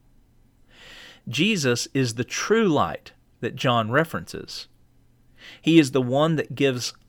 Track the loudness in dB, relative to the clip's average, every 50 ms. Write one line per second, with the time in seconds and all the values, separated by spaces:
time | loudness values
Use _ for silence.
0 | _ _ _ _ _ _ _ _ _ _ _ _ _ _ -20 -20 -20 -20 -20 -20
1 | -20 -20 -20 -18 _ -10 -4 -2 0 0 0 0 0 0 0 0 -4 -4 -2 -2
2 | -2 -2 -2 -6 -6 -6 -6 -6 0 0 2 2 4 2 2 2 0 0 -4 -10
3 | -14 -20 -20 _ _ _ _ _ -8 -8 -6 -2 -2 0 0 0 0 0 0 0
4 | 0 0 -4 -10 -10 -10 -12 -14 -12 -12 -14 -16 -16 -18 _ _ _ _ _ _
5 | _ _ _ _ _ _ _ -20 -20 -20 -20 -4 0 6 6 6 6 6 2 0
6 | 0 2 2 2 2 2 2 0 -2 -6 -2 0 0 0 0 -2 -6 -8 -10 _
7 | _